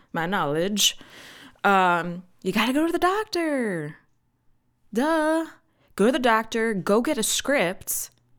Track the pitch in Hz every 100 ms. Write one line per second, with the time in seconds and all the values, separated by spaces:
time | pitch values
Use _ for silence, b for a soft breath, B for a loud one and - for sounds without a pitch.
0 | B 170 165 196 147 151 185 208 - -
1 | B B B B B B 196 196 180 175
2 | 175 175 - _ 185 196 226 269 330 330
3 | 349 403 427 349 320 277 220 170 151 -
4 | _ _ _ _ _ _ _ _ _ 208
5 | 294 330 311 320 320 b b b b -
6 | 214 277 247 220 220 226 226 196 160 208
7 | 247 294 - - - 277 175 196 - -
8 | - _ _